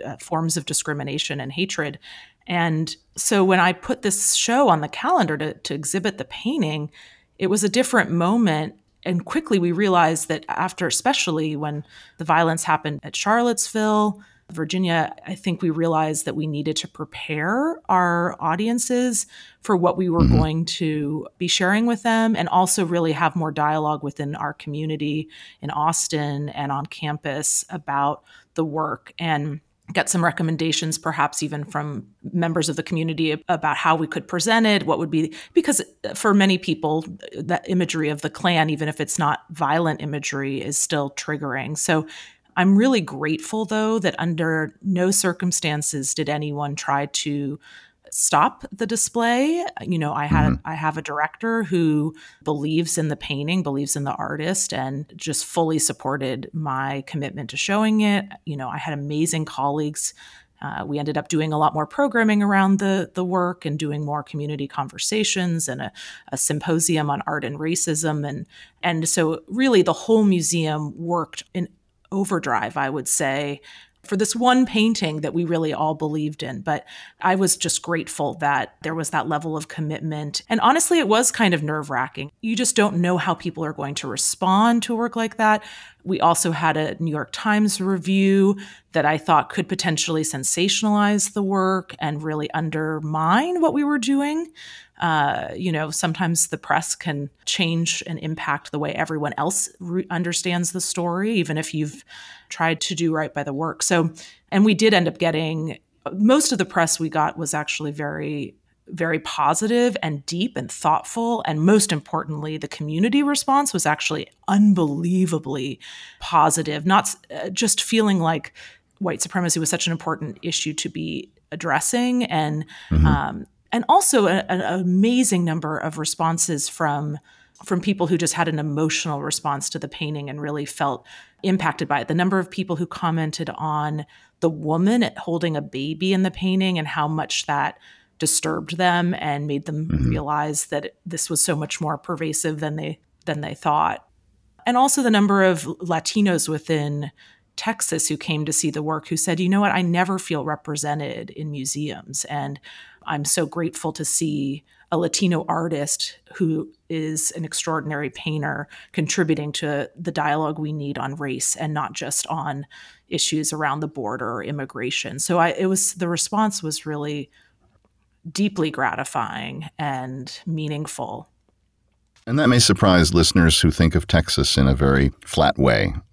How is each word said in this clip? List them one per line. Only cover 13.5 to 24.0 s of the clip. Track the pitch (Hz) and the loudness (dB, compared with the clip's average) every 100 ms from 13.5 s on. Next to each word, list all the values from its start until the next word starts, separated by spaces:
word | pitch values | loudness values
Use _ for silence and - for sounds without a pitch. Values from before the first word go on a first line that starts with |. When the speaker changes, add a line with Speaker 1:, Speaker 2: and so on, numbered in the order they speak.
| 233 - 220 214 214 214 202 - _ - | 0 -2 0 2 4 2 -2 -12 _ -12
Speaker 1:
Virginia, | 165 156 185 180 165 - - 196 | -6 -4 0 2 2 0 -6 -12
I | |
think | 180 185 165 | -6 -4 -2
we | 170 | 0
realized | 156 165 156 156 151 - | 0 2 2 0 -2 -4
that | 151 | -4
we | 156 | -4
needed | 147 156 151 | -2 -2 -4
to | - | -6
prepare | - 151 - - 151 170 247 320 339 - | -10 -12 -10 -6 -2 0 0 0 -2 2
our | 185 175 170 175 - | 4 4 2 0 -2
audiences | 160 175 226 240 - 247 247 233 - - - _ | -2 0 0 0 0 2 2 0 -4 -10 -20 _
for | - 180 | 0 4
what | 175 - | 4 2
we | 180 | 2
were | 165 | 6
Speaker 2:
Mm-hmm. | 131 117 | 6 6
Speaker 1:
going | 156 160 165 | 4 0 -2
to | - 160 151 143 151 - - | -2 -2 -2 -2 -4 -8 -4
be | 175 | -2
sharing | - 185 208 233 | 2 4 4 2
with | 226 | 2
them, | 233 226 226 214 | 2 2 4 2
and | 175 | 2
also | 180 185 - | 4 4 2
really | 170 175 165 | 2 2 2
have | 147 160 | 2 0
more | 170 156 | 0 -2
dialogue | 147 147 156 151 147 | 0 0 2 0 -2